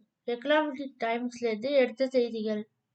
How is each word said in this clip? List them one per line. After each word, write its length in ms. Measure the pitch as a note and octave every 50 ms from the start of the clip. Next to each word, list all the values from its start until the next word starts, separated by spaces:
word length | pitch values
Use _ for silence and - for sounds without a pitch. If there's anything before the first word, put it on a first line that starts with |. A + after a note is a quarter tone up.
| _ _ _ _ _
எக்கனாமிக் 680 | A#3+ A#3+ A#3+ - C#4+ D4+ D#4 D4+ D4+ C4 C#4+ C#4 C4 - _
டைம்ஸ்ல 460 | A3+ A3+ A#3 A#3+ B3 A#3+ A#3+ - A#3
இருந்து 260 | A3+ A3 G#3 A#3 C#4
எடுத்த 360 | D4 C4+ B3 A#3+ A3+ - C4
செய்திகள். 540 | B3+ C4 B3 A#3+ A#3 A3+ A3 G#3+ A3 G#3+ G#3 G#3+ - _ _ _ _ _